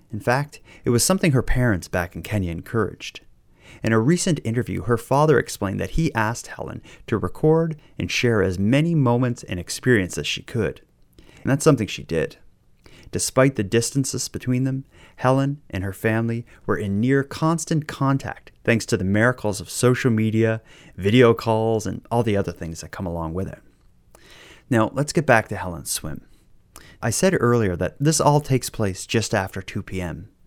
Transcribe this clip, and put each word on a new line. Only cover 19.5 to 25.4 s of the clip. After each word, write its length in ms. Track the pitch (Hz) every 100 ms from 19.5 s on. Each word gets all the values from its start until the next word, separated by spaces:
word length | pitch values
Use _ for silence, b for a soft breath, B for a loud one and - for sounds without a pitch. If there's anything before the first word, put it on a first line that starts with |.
| 92
of 100 | 87
social 400 | - 123 123 131
media, 500 | 110 110 110 110 110 B B B B
video 360 | 98 123 117
calls, 540 | 117 117 110 113 110 101
and 180 | - -
all 140 | 117
the 120 | 113 101
other 140 | 87
things 300 | 85 82 80
that 100 | 78
come 160 | - 92
along 260 | 85 80
with 140 | 87 92
it. 140 | - - _ _ _ _ - B B B B B
Now, 220 | 113 110
let's 200 | - 147
get 120 | -
back 220 | 147 113